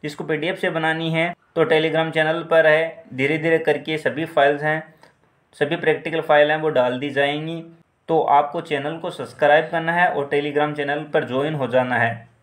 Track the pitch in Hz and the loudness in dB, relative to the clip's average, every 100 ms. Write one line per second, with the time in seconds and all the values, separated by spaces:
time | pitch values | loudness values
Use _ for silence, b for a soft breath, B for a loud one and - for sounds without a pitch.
0 | 151 147 151 156 160 170 185 165 160 160 | -12 -10 -6 -4 -4 -4 -4 -2 -2 -2
1 | 165 165 170 170 _ - 156 156 160 160 | -2 -2 -2 -4 _ -2 2 2 2 0
2 | 160 156 156 170 160 165 156 151 160 - | -2 0 0 -2 2 4 6 4 2 -6
3 | - 127 135 156 160 160 160 143 - 156 | -16 -4 -2 0 2 2 2 0 -2 -4
4 | 147 123 160 - 143 147 151 156 160 _ | -2 -4 -4 2 2 2 0 -2 -6 _
5 | b _ _ _ _ - 143 165 160 147 | b _ _ _ _ -4 -2 0 0 0
6 | 156 160 156 151 147 156 156 135 123 127 | -2 -6 2 4 4 2 0 2 0 0
7 | 143 135 139 147 156 165 165 - _ _ | -4 0 0 -2 -6 -10 -12 -20 _ _
8 | _ 160 - 143 147 175 160 147 143 160 | _ 0 4 4 2 -4 -4 -4 -4 -6
9 | 180 - 123 - 147 147 160 165 165 170 | -10 -10 -12 0 4 4 2 -4 -2 2
10 | 180 - 139 147 147 147 147 147 143 147 | 2 0 -2 -2 0 0 -2 -2 -4 -4
11 | 151 160 151 123 147 156 127 127 123 123 | -2 -2 0 -2 -2 -4 0 0 0 0
12 | 117 117 - _ | 0 -2 -14 _